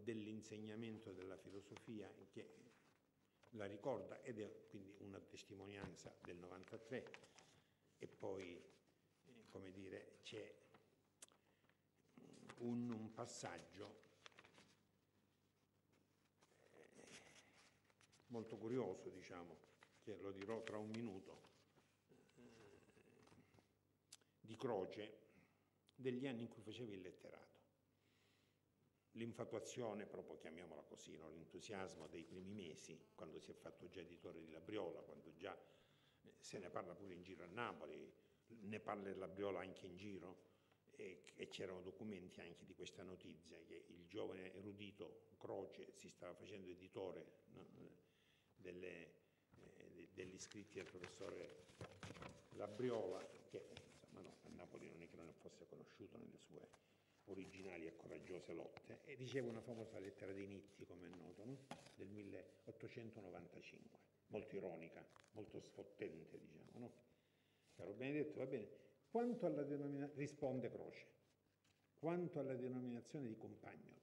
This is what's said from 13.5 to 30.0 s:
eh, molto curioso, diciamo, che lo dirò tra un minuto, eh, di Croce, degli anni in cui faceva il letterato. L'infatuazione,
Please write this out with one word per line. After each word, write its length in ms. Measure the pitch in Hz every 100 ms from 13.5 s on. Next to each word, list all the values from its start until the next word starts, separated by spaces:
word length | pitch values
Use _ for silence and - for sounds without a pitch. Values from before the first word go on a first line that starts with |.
| 85 82 95 104 110 - - - - - - - - - - - - - - - _ - - _ - - - - - - -
eh, 460 | - - - - - - - - - - - - - - - - -
molto 320 | 117 110 110
curioso, 500 | 113 127 101 92 92
diciamo, 480 | 90 85 92 85 80 - - - -
che 140 | - 98
lo 160 | 98
dirò 300 | 98 98 113
tra 140 | - 107
un 140 | 107
minuto, 520 | 110 117 95 95 78 - - - - - - - 127 - -
eh, 440 | 120 113 104 101 - - - - - - - - - _ _ _ _ - - -
di 160 | 107 110
Croce, 640 | 127 104 90 101 104 - - - - - - _ -
degli 320 | - 131 123 135
anni 160 | 117
in 60 | 117
cui 140 | 117
faceva 300 | 104 110 120
il 80 | 98
letterato. 520 | 90 80 87 80 - - - _ _ _ - - - - - _ _ _ - _ _
L'infatuazione, 920 | 110 117 107 117 113 - 127 117 104